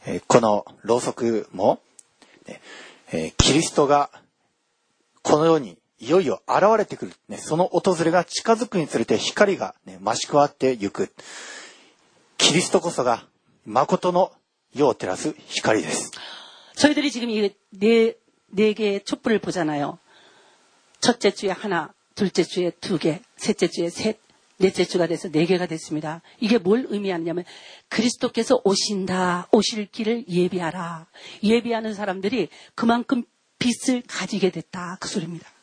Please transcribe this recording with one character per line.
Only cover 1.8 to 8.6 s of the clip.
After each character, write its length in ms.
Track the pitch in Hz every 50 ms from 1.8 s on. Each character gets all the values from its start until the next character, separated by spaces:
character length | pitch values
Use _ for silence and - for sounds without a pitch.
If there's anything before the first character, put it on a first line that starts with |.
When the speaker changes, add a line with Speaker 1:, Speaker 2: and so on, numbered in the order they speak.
| _ _ _ - _ _ _ _ - _ _ _ _ -
Speaker 1:
ね、 120 | - - _ - - - - - - _ _ -
え 140 | - 82 80
ー、 80 | 80 -
キ 160 | - - 127
リ 100 | 131 156
ス 100 | 165 -
ト 140 | - - 147
が 240 | 135 143 143 143 - - - _ _ _ _ _ _ _ _ _ _ _ _ _ _ _ _ _ _ _ _
こ 160 | _ - 156 151
の 60 | 156
世 140 | 165 165 156
に 180 | 131 98 87 _ _ _ _ _
い 60 | 113 117
よ 120 | 156 190
い 60 | 185
よ 160 | 131 98 - _ -
現 140 | 123 143 175 208 226
れ 80 | 220 196
て 120 | _ -
く 100 | - -
る、 60 | - - _ _ -
ね、 80 | - -
そ 180 | - - 156
の 120 | 160 185 -
訪 260 | - 175 - 196 180 160
れ 80 | 165 165
が 140 | 165 180 175
近 300 | - - - - - 226
づ 120 | 220